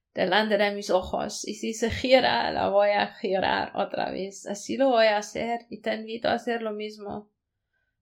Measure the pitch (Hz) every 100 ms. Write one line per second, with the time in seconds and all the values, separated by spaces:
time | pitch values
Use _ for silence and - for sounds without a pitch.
0 | _ - 180 196 220 202 202 202 202 180
1 | 185 196 - - - 208 226 220 226 -
2 | 254 254 - 233 - - 190 196 208 202
3 | 208 - 202 190 - - - - 190 -
4 | - 67 196 190 - 202 - 226 269 233
5 | 220 208 208 - 226 233 - 208 226 220
6 | 220 226 - 226 247 233 220 208 214 214
7 | 202 208 208 _ _ _ _ _ _ _